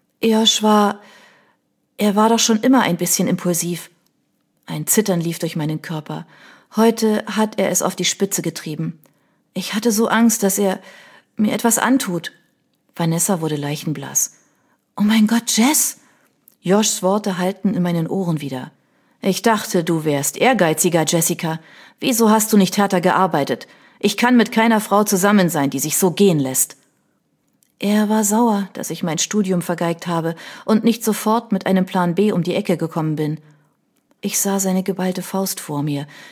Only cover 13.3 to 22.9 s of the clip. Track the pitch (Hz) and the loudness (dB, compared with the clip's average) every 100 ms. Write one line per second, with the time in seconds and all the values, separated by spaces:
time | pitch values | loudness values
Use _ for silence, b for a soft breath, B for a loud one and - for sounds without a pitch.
13.3 | 185 160 151 143 151 - 139 131 - - | 0 -2 -4 -4 -6 -6 -6 -4 -4 -4
14.3 | b b b b b _ - 208 220 214 | b b b b b _ 0 2 4 4
15.3 | 233 226 - 247 311 - - b b b | 2 0 2 2 2 0 -6 b b b
16.3 | _ _ _ 175 202 214 - 185 208 208 | _ _ _ 2 2 2 0 0 0 -2
17.3 | 180 180 202 196 - 175 170 160 196 175 | -2 -4 -2 -2 0 0 -2 -2 -4 -2
18.3 | 156 143 131 135 - _ _ _ _ 202 | -4 -6 -10 -12 -18 _ _ _ _ -4
19.3 | 185 233 214 - 185 165 165 156 143 143 | 0 0 0 0 -2 0 -2 0 -2 -2
20.3 | - 233 247 170 156 180 160 160 170 - | 0 2 4 2 2 2 2 2 0 0
21.3 | 170 165 160 B B B B - 226 226 | -2 -4 -6 B B B B -2 2 4
22.3 | 220 214 208 185 208 196 | 4 4 4 4 2 0